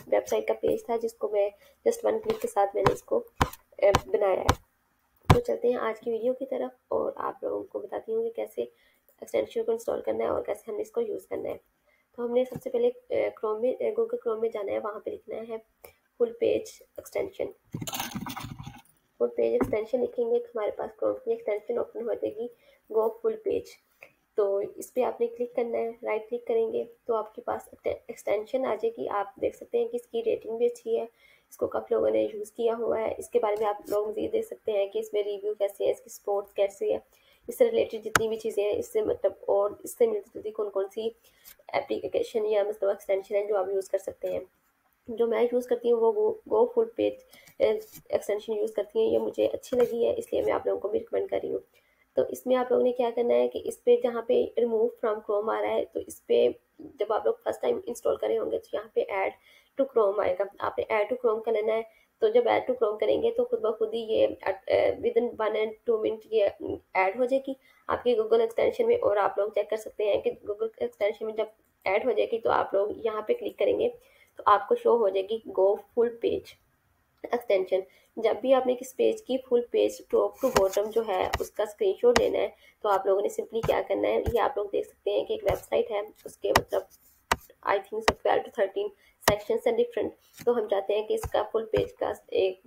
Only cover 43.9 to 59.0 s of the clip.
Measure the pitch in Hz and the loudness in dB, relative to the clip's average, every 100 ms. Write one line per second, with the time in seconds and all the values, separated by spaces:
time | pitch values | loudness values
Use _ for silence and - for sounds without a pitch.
43.9 | 196 - - 185 180 185 _ _ _ _ | -4 -6 -8 -6 -6 -8 _ _ _ _
44.9 | _ - 226 233 220 240 247 247 240 233 | _ -12 -2 0 2 2 2 0 0 2
45.9 | 233 226 208 214 - - 214 240 240 226 | 4 4 4 2 0 0 2 4 4 0
46.9 | - - - - - - _ - 214 - | 2 0 0 -12 -20 -20 _ 2 2 -4
47.9 | - - - - 208 208 214 220 220 202 | -18 -4 -2 0 -4 -2 -2 -2 -2 -2
48.9 | 226 220 226 220 214 208 - - 247 233 | 2 4 2 0 0 0 0 -2 2 2
49.9 | 233 233 - - - 208 226 202 196 - | 2 2 0 -2 0 2 0 0 -2 -2
50.9 | 226 226 196 196 196 196 190 - _ _ | -2 -2 -2 -2 -2 -2 -6 -8 _ _
51.9 | _ _ - - 247 254 254 247 247 247 | _ _ 0 0 -2 0 0 2 2 2
52.9 | 247 233 233 240 240 247 - - - - | 2 0 0 2 4 2 -2 -8 -2 4
53.9 | 240 240 233 226 247 233 - 233 226 240 | 4 4 -2 2 2 2 2 2 2 0
54.9 | - 233 214 220 208 220 214 208 220 - | 0 -2 -2 0 -2 0 -2 0 0 -2
55.9 | - - - - 240 - - _ _ - | -6 -10 -14 2 4 4 0 _ _ -20
56.9 | - 254 208 226 233 - 220 247 240 - | -6 -2 0 0 -2 -4 -2 -2 -2 -4
57.9 | 240 - 220 214 226 214 226 - - 220 | -4 -2 -2 0 -2 -2 -4 -4 -8 -4
58.9 | - | -4